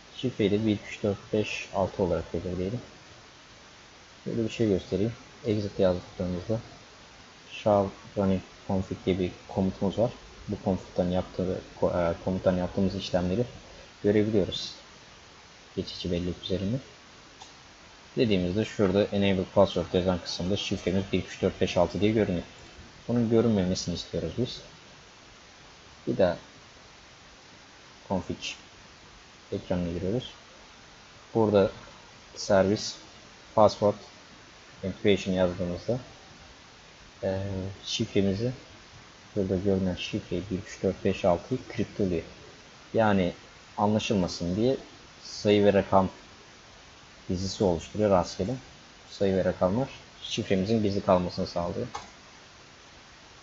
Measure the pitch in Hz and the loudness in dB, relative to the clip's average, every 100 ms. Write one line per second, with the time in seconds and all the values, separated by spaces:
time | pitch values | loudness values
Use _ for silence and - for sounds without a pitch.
0 | - - 127 - 104 104 110 104 - - | -20 -8 -6 0 2 4 2 0 -2 -4
1 | 107 98 - 107 104 - - 95 92 - | -2 -2 -2 -2 -2 -6 -6 -2 -2 0
2 | 92 82 82 85 92 90 92 120 - - | 0 0 -2 -6 -4 -4 -4 -6 -10 -20
3 | - - - - - - - - - - | -20 -20 -20 -20 -20 -20 -20 -20 -20 -20
4 | - - - 117 110 - 110 92 - 95 | -20 -14 -6 -4 -4 0 2 2 0 -2
5 | 107 117 - - 123 107 101 - 95 90 | -2 -4 -14 -8 -4 -2 -2 2 2 2
6 | - - 90 90 87 113 - - - - | -4 -6 -4 -4 -4 -4 -6 -18 -20 -20
7 | - - - - - - 110 101 98 - | -20 -20 -20 -20 -18 -4 4 4 4 -2
8 | - - 98 95 - - - 98 95 95 | -8 0 2 0 -2 -12 -4 -4 -2 -4
9 | - 92 90 - - - 95 95 101 92 | 0 0 0 -4 -6 0 0 0 -2 0
10 | 117 - - - - 104 - 92 - - | -2 -2 -16 -16 -8 -4 -2 -2 -2 -2
11 | 90 90 90 - 90 90 - - 87 90 | 0 0 -2 -4 -4 -4 -8 -2 0 2
12 | 85 85 - 92 98 90 90 - 98 98 | 0 0 -2 0 2 2 0 0 0 -2
13 | - 92 90 95 120 - - - - - | -2 -2 0 0 -2 -8 -20 -20 -20 -2
14 | 104 104 104 110 87 - - - - - | 2 4 4 2 0 -4 -10 -14 -20 -20
15 | - - - - - - - - 92 - | -20 -20 -20 -20 -20 -20 -10 -8 -8 -8
16 | 90 87 90 85 - 92 98 131 - - | -4 -2 -4 -6 -6 -4 -2 -4 -8 -18
17 | - - - - - - - - - - | -20 -20 -20 -20 -20 -20 -20 -20 -20 -20
18 | - - 127 98 90 95 110 - 101 95 | -8 0 2 2 2 0 -2 0 2 4
19 | 104 101 98 95 90 - 98 - 85 92 | 2 2 2 2 2 4 4 2 0 0
20 | 90 90 - - 90 101 - 95 - 92 | 2 0 -4 -6 -2 -2 -2 -4 -2 -2
21 | 95 92 90 - 95 - 92 - 87 92 | 0 -2 -4 -2 -2 0 0 2 0 2
22 | 101 110 101 87 - - - - - - | 2 2 2 0 -6 -14 -20 -20 -20 -16
23 | - 120 113 113 117 104 90 90 - 85 | -4 0 2 4 4 4 2 0 -4 -6
24 | - 87 82 80 127 - - - - - | -6 -6 -4 -4 -4 -6 -18 -20 -20 -20
25 | - - - - - - - - - - | -20 -20 -20 -20 -20 -20 -20 -20 -20 -12
26 | - 123 92 82 - - - - - - | -6 2 2 0 -8 -20 -20 -20 -20 -20
27 | - - - - - - - - - - | -20 -20 -20 -20 -20 -20 -20 -20 -20 -20
28 | - 95 - 85 - - - - - - | -6 -6 -4 -8 -8 -12 -16 -20 -20 -20
29 | - - - - - 101 - 90 87 87 | -20 -20 -20 -20 -10 -10 -4 -2 -2 -4
30 | 90 117 123 - - - - - - - | -2 -2 -6 -14 -20 -20 -20 -20 -20 -20
31 | - - - 117 107 104 98 - - - | -20 -20 -4 2 6 6 4 0 -14 -20
32 | - - - - - 98 95 110 - - | -20 -20 -20 -12 2 4 6 2 -2 -10
33 | - - - - - - 107 - 104 104 | -16 -20 -20 -20 -4 4 6 6 2 0
34 | - - - - - - - - 95 92 | -6 -20 -20 -20 -20 -20 -20 -10 -8 -2
35 | 104 95 - 92 92 87 87 87 - 123 | 2 2 2 2 2 0 -4 -6 -4 -4
36 | - - - - - - - - - - | -6 -18 -20 -20 -20 -20 -20 -20 -20 -20
37 | - - 98 95 101 95 92 98 - - | -20 -6 -4 -4 -4 -6 -8 -10 -8 -4
38 | 110 104 98 98 120 127 - - - - | 0 2 2 2 -2 -6 -12 -20 -20 -20
39 | - - - - 95 95 101 95 95 87 | -20 -20 -8 -4 0 0 2 2 0 -2
40 | - 110 - 90 95 92 - - 98 90 | -4 -6 -4 -6 -4 -6 -8 -4 -2 0
41 | 104 95 95 87 - 127 - - 104 - | -2 0 2 2 0 -8 -6 -6 -6 -2
42 | 98 82 - - - - - - - - | -2 -2 -6 -14 -20 -20 -20 -20 -4 2
43 | 107 101 90 - - - - - 104 107 | 4 4 2 -2 -14 -20 -14 0 2 2
44 | - 107 87 - 87 92 120 135 - - | 2 0 0 -2 -4 0 0 0 -6 -20
45 | - - - - 107 104 101 98 92 98 | -20 -20 -16 -2 4 6 6 6 4 4
46 | 92 - - - - - - - - - | 2 -2 -18 -20 -20 -20 -20 -20 -20 -20
47 | - - - 92 95 - 101 82 - 98 | -20 -20 -6 -4 -4 0 2 2 -2 0
48 | 104 95 85 - 95 131 - - - - | 4 4 2 -2 -4 -4 -10 -20 -20 -20
49 | - - 98 95 90 90 92 107 139 - | -20 -2 2 2 2 2 2 2 -2 -6
50 | - - - - 107 98 95 113 104 98 | -20 -18 -8 -6 0 0 2 2 0 0
51 | 92 92 90 - 90 87 87 85 123 - | 2 2 2 -4 -4 -4 -4 -4 -8 -10
52 | - - - - - - - - - - | -16 -20 -20 -20 -20 -20 -20 -20 -20 -20
53 | - - - - | -20 -20 -20 -20